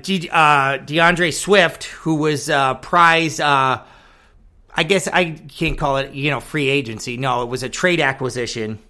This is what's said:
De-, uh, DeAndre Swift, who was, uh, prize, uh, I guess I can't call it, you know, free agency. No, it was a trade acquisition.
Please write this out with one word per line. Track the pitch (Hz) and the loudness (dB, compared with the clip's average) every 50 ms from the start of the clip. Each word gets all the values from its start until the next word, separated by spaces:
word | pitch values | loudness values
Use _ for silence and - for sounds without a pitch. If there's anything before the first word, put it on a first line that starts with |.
De-, | 131 - 190 185 156 - | -4 -2 -2 -2 -2 0
uh, | - 165 156 151 147 143 135 135 139 135 | 2 4 4 6 6 4 2 0 -2 -4
DeAndre | 135 135 147 165 165 175 180 170 180 160 135 | -4 -2 2 4 4 4 4 4 0 0 -2
Swift, | - - 180 202 196 175 160 - - - | -2 0 2 4 4 4 4 0 -4 -14
who | - - - - 165 160 | -16 -12 -6 -4 -2 0
was, | 151 151 151 151 139 139 151 | 0 0 0 -2 -2 -2 0
uh, | 156 139 135 131 131 | 0 2 2 0 -2
prize, | 131 - - - 175 170 165 165 165 165 156 - - | -4 -4 0 4 4 6 6 6 4 2 0 -2 -2
uh, | 160 147 143 135 135 131 123 110 - - - - _ _ _ _ _ _ _ _ _ - _ _ _ _ - | 0 2 2 2 2 2 0 -2 -6 -12 -20 -20 _ _ _ _ _ _ _ _ _ -20 _ _ _ _ -4
I | - 170 | -2 0
guess | 156 196 190 185 | 0 0 0 0
I | - - 180 185 165 | 0 0 0 0 -2
can't | 156 156 - 139 - - 165 156 135 | -4 -12 -16 -14 -8 -6 -4 -4 -4
call | - 160 143 135 | -2 -2 -2 -2
it, | 135 135 - 135 | -2 -4 -6 -6
you | 139 139 151 | -4 -4 -2
know, | 139 120 | -2 -4
free | - - - 156 143 135 | -6 -6 -4 -2 0 0
agency. | 135 143 135 113 110 107 - 127 120 | 0 0 -2 -4 -8 -10 -10 -10 -8
No, | 120 135 131 123 120 | -4 -4 -2 -2 -2
it | 123 120 | -2 -4
was | 127 123 131 | -6 -6 -6
a | 120 | -6
trade | - - - 180 175 170 | -6 -2 0 0 2 2
acquisition. | 147 151 165 - 135 123 113 123 120 110 - 117 110 107 110 107 _ | 2 0 0 -2 -4 -6 -4 -4 -6 -6 -6 -6 -6 -8 -8 -12 _